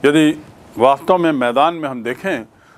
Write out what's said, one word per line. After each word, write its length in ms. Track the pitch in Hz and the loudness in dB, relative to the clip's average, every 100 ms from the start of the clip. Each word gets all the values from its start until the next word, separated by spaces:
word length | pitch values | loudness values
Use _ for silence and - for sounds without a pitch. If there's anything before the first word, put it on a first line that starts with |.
| 139 | 4
यदि 380 | 151 151 156 - - - - | 4 2 0 -10 -20 -18 2
वास्तव 400 | 123 139 165 185 | 2 2 0 0
में 140 | 165 | 2
मैदान 420 | 147 120 120 156 | 0 -2 0 0
में 160 | 170 151 | -2 -10
हम 140 | 127 | -8
देखें 420 | 113 - 196 147 110 _ _ | -10 -8 -6 -8 -10 _ _